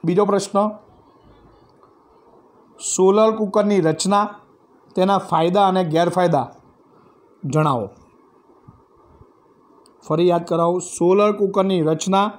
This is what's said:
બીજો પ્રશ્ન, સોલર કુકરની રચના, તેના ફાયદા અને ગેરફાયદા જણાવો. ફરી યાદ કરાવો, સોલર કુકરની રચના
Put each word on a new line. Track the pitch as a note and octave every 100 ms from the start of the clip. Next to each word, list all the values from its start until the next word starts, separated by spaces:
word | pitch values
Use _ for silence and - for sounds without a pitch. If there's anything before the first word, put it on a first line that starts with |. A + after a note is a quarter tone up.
બીજો | E3 F3 G3+
પ્રશ્ન, | G3+ G3 G3 G#3+ G#3+ _ _ _ _ _ - - _ _ _ _ _ _ _ _ - _ _ _ _
સોલર | - - F#3 G#3 A3 G#3+
કુકરની | G#3 G#3+ G#3 G3+
રચના, | D#3+ D#3 F#3+ G3+ G#3 - _ _ _ _ _ -
તેના | F#3 G3
ફાયદા | - E3 E3 F#3+ G3
અને | F#3 F3+
ગેરફાયદા | D#3 E3+ F3 F3+ D3+ B2 - _ _ _ _ _ _ _ _
જણાવો. | C#3+ D3+ D#3 B2+ G2 - _ _ _ _ _ _ - - _ _ _ _ - _ _ _ _ _ _ _
ફરી | - D#3 F3
યાદ | E3+ F3
કરાવો, | E3 E3+ F3+
સોલર | F3 - E3+ G3 G#3 G#3
કુકરની | G3+ G3 G3 F#3
રચના | D#3 D#3+ F#3+ F#3+ G#3